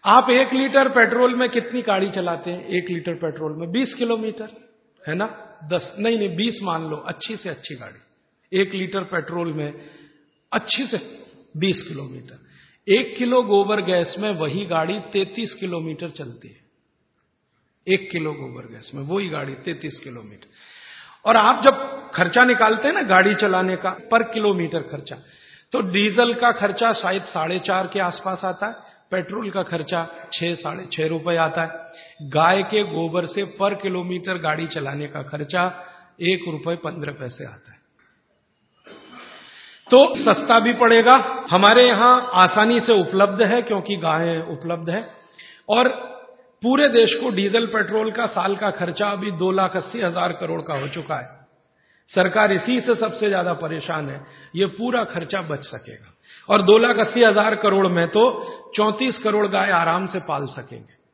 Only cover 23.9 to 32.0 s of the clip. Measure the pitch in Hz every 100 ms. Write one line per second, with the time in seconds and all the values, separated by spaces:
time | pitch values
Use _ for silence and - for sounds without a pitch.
23.9 | 185 - 233 226 226 208 185 160 165 131
24.9 | 143 - 131 - _ - - _ 254 190
25.9 | 185 208 202 240 233 240 233 208 202 233
26.9 | 214 180 190 190 180 160 185 180 185 185
27.9 | 202 180 170 190 185 190 180 214 226 -
28.9 | _ _ 185 175 208 208 190 175 170 156
29.9 | 175 165 - - - 170 170 147 175 180
30.9 | - 156 165 170 170 160 170 165 - -
31.9 | -